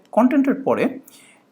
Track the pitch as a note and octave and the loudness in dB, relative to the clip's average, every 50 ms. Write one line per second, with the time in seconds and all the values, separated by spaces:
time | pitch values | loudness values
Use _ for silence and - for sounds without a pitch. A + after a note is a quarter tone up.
0 | _ _ - G#3+ A#3+ B3 D#4 C#4 C4+ C#4 - - - D3 A2+ G#2 C3 - - - | _ _ 0 2 2 2 2 2 0 0 -2 -2 -2 -2 -2 0 -2 -4 -6 -8
1 | - - - - - - _ _ _ _ | -18 -20 -20 -20 -20 -20 _ _ _ _